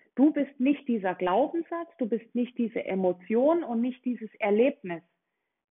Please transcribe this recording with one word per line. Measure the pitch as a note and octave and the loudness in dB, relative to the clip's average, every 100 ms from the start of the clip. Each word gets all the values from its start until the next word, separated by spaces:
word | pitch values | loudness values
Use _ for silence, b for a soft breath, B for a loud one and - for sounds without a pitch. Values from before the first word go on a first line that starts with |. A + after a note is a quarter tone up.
| b - | b 2
Du | C#4+ | 2
bist | D4 C#4 - | 2 -4 -2
nicht | B3+ D4 - | 0 0 -2
dieser | A#3 F#3 F3+ | -2 -2 -2
Glaubenssatz, | F3+ F#3+ D4 E4+ E4 E4+ E4 _ | 0 2 0 -2 -6 -8 -10 _
du | A3+ | -4
bist | A3 A3+ A#3 | -4 -4 -6
nicht | A#3+ - | -6 -4
diese | A3+ - - | -4 -4 -4
Emotion | F#3+ F#3 F3+ - A3 C#4 E4+ | 0 0 -2 -2 2 4 2
und | B3+ A#3 | 0 -2
nicht | B3 B3 B3+ | -2 -4 -6
dieses | A#3 G#3+ - | -6 -10 -4
Erlebnis. | G#3 G#3 C4 C#4+ F#3 E3 - _ _ _ _ _ _ | 0 4 4 2 -8 -10 -12 _ _ _ _ _ _